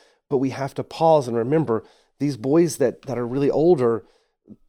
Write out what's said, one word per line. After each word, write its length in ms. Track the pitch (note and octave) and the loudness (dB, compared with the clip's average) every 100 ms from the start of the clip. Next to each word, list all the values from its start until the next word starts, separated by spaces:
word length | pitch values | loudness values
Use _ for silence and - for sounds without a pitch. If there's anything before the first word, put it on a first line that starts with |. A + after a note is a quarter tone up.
| _ _ - | _ _ -4
but 100 | C3+ | -2
we 100 | C3+ | -2
have 240 | A#2 C3+ - | -4 -8 -8
to 80 | |
pause 440 | - - D#3+ D#3 B2 | -10 -2 2 2 2
and 100 | A#2 | -4
remember 480 | A#2 D#3+ B2 A2 - _ _ - | -2 0 0 -2 -6 _ _ -6
these 160 | C#3+ B2 | -6 -4
boys 420 | B2+ D#3+ E3+ - | 0 2 2 0
that, 260 | B2 - | -2 -2
that 140 | - A#2+ | -8 -6
are 80 | A#2+ | -4
really 240 | C3 C#3+ | -2 0
older, 560 | B2 E3 D#3+ A#2+ A2+ - _ _ _ - G#2 | 2 4 4 2 0 -6 _ _ _ -20 -20